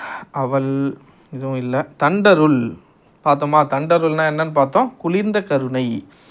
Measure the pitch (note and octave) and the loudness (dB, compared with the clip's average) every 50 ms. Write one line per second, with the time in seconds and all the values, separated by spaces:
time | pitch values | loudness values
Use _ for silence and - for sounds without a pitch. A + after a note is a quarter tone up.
0 | - - - - - - - C#3+ C3+ B2 C#3 C#3 C3+ C3+ C3+ C#3 C#3 C#3 - - | -12 -12 -14 -14 -16 -10 -6 -6 -4 -2 0 0 0 0 -2 -2 -2 -4 -4 -8
1 | - - _ _ _ _ - B2+ C3+ C3+ C3+ B2+ B2 B2 B2+ C3+ C#3 - - - | -14 -20 _ _ _ _ -12 -10 -8 -6 -6 -4 -4 -2 -2 -4 -4 -6 -4 -2
2 | D3 D3 F3+ G#3 G3+ G#3 F#3 D#3 D#3 D3+ C#3+ B2 A#2 A#2 E2 - - _ _ _ | 0 0 0 2 4 4 4 6 4 4 4 2 0 -2 -6 -10 -18 _ _ _
3 | _ _ _ _ - D3+ C#3+ C#3+ D3+ D3 D3+ D#3 D3 C#3 C3+ C3+ D3+ D#3+ E3+ E3+ | _ _ _ _ 0 0 0 2 0 2 2 2 2 2 0 -4 0 2 2 2
4 | E3 D#3+ D#3 D#3 D#3+ D#3 D3+ D3+ D#3+ D#3+ D#3 D3 C3+ C3+ - G3 C4 B3 - - | 2 0 0 0 0 0 0 -2 -4 0 2 0 0 2 2 0 0 0 -4 -6
5 | - E3+ F3 G3 G#3 G#3+ G#3 G#3 G3 - D3+ C3+ C3 B2+ B2+ C3 B2+ A#2+ A2+ - | -4 -2 0 0 0 0 -2 -2 -2 -2 -2 -2 -2 -2 -4 -4 -2 -2 -4 -6
6 | - - - _ _ - | -8 -12 -20 _ _ -20